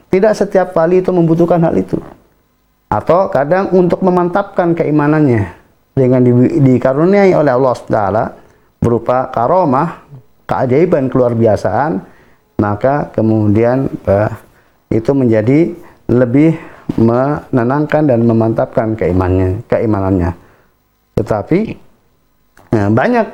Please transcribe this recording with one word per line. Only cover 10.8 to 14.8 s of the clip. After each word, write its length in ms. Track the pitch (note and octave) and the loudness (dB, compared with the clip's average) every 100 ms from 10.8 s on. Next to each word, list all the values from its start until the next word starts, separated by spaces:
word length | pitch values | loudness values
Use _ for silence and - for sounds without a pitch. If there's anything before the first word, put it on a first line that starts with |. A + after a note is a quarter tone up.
| F3 D#3+ C3 | 2 0 0
keluar 240 | C3 B2 A#2 | 0 0 2
biasaan, 640 | A2 G2 G#2+ G#2+ D3+ F#3+ - - _ _ _ - | 2 2 -2 -2 -2 -6 -10 -20 _ _ _ -4
maka 480 | G#3 G2+ C3 C#3+ - | -2 0 0 -2 -4
kemudian, 800 | - A2 A2 G#2 G#2 A#2 C3 C3+ - - | -2 0 0 2 2 2 0 -4 -6 0
eh, 240 | G2 G#2+ A2 - _ _ _ | 0 0 -6 -20 _ _ _